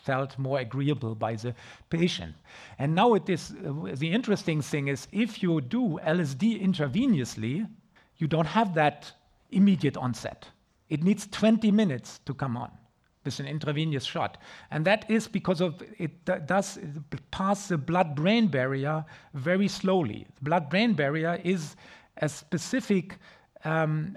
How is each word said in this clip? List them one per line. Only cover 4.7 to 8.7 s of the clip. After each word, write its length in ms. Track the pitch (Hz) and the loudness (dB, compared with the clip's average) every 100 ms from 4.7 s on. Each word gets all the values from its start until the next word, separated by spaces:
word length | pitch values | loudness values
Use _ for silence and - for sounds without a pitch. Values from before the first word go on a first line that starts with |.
| 151 139 | -2 -2
is 200 | 135 - | -4 -4
if 320 | 202 233 - | -2 -2 0
you 200 | 180 160 | 0 0
do 360 | 123 233 240 151 | 0 0 0 0
L 200 | 160 175 | 0 2
S 140 | 147 | 0
D 260 | 135 214 220 | 2 2 2
intravenously, 1080 | 190 180 143 165 269 165 120 - 110 156 220 - _ _ _ - | 0 2 0 2 2 2 0 -4 -4 -2 -4 -8 _ _ _ -4
you 100 | 151 | 0
don't 180 | 160 156 | 2 2
have 280 | 220 220 | 2 2